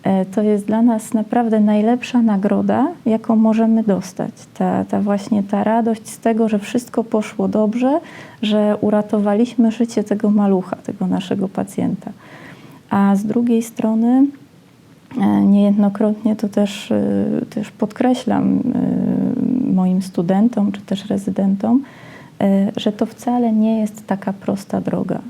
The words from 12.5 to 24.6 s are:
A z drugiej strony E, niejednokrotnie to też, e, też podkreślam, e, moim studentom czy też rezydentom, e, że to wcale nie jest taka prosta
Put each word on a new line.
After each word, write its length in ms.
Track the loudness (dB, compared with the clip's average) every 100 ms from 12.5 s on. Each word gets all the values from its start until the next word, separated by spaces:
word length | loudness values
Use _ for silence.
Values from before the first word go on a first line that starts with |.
| -20 -20 -20 -2
A 260 | 2 4 2
z 100 | 0
drugiej 360 | 0 2 0
strony 600 | -2 -4 -2 2 4 4 2 0 -20 -20 -20 _ -20 -20 -12 -2
E, 240 | 2 4
niejednokrotnie 920 | 4 4 4 4 2 2 -2 0 -2 -2
to 140 | -2
też, 420 | 0 -2 -4 -2
e, 100 | -2 0 0 0 -2 -4
też 220 | -8 -8
podkreślam, 880 | -4 -6 0 0 0 0 0 2 0 0 -2
e, 1000 | 0 0 0 0 0 -2 -2 0 0
moim 280 | 2 2 0
studentom 680 | -2 -4 0 2 2 2 -2
czy 100 | -4
też 240 | -8 -8 -4
rezydentom, 800 | -4 -2 -2 0 0 2 0 0 -18 -20 -20 -20 -2
e, 300 | 2 2 0 0
że 140 | -4
to 140 | -2 -6
wcale 480 | -4 -4 0 2
nie 260 | 2 2 0
jest 280 | -2 -6 -6
taka 260 | -4 -4
prosta 480 | -6 -4 -6